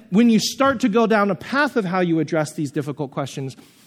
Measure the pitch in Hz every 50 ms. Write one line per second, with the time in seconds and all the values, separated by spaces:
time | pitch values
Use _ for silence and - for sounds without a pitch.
0 | - - 180 202 240 233 226 196 - - - - 269 269 277 - - 247 190 233
1 | 226 202 220 208 202 202 190 - - - 240 277 294 262 - 240 202 175 185 185
2 | 185 175 165 165 151 147 175 160 151 143 - - 156 135 - 156 135 147 139 -
3 | 151 131 - 160 139 131 - 147 135 135 - - - _ _ _ _